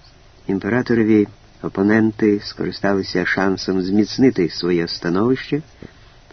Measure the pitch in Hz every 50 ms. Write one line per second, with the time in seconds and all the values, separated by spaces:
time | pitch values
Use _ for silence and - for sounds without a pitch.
0 | - - - - - - - - - - 98 95 101 101 113 123 123 - 117 117
1 | 110 107 110 104 101 - - - - - - - - 85 - 98 98 104 110 113
2 | 107 110 107 - 110 104 101 101 - - - - - 92 92 - - 98 98 95
3 | 92 - - 92 87 - - 101 95 98 95 90 - 98 92 95 90 95 98 107
4 | 104 - - - 131 127 - 98 87 78 - - 87 87 90 85 85 82 - -
5 | - 85 87 95 110 123 131 127 - - 147 147 - - - - - - - -
6 | - - - - - -